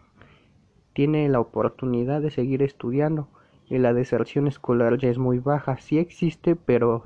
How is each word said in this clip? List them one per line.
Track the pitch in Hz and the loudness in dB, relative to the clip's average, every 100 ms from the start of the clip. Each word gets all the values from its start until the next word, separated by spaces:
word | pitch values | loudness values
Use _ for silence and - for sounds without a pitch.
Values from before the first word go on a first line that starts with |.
| _ _ - - _ _ _ _ _ | _ _ -20 -20 _ _ _ _ _
tiene | - 143 151 147 | -2 0 2 2
la | 131 | 0
oportunidad | 113 - 113 - 131 120 123 151 | 0 -2 -2 -2 -4 -2 -2 -2
de | 151 | -4
seguir | 139 127 135 | -4 -2 0
estudiando | 139 - 120 131 151 160 143 _ _ _ _ | -2 -4 -4 -2 0 -2 -6 _ _ _ _
y | 131 | 0
la | 127 | 2
deserción | 120 120 117 113 135 143 | 2 0 -2 -2 0 -2
escolar | 135 - 120 117 120 | -2 -2 2 2 2
ya | 127 | 0
es | 120 | 0
muy | 127 123 | 0 0
baja. | 127 147 - 127 | 0 -2 -2 -6
Sí | - 151 | -2 -2
existe, | 170 - 170 - - 170 | -2 -2 -4 -2 -2 -2
pero | - 120 117 113 | 2 2 2 0